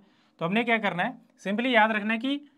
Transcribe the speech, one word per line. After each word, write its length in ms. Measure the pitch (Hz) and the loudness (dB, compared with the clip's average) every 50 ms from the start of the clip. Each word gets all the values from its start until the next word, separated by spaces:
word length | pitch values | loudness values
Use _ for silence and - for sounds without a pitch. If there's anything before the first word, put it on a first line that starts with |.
| - _ _ _ _ _ _ _ | -18 _ _ _ _ _ _ _
तो 60 | 160 | -4
हमने 180 | 170 196 226 240 | 0 0 0 2
क्या 140 | 233 233 220 | 2 0 0
करना 260 | 208 196 170 170 185 | 0 -2 -2 -2 -4
है, 140 | 240 262 - - _ _ _ - 190 | -4 -6 -10 -16 _ _ _ -6 -4
simply 200 | 208 208 240 262 | -4 -2 -2 2
याद 240 | 247 220 208 220 | 4 4 4 4
रखना 220 | 220 208 202 214 226 | 2 0 -2 -2 -2
है 60 | 226 | -2
कि 220 | 233 269 277 285 285 - _ | -2 -2 -4 -4 -6 -12 _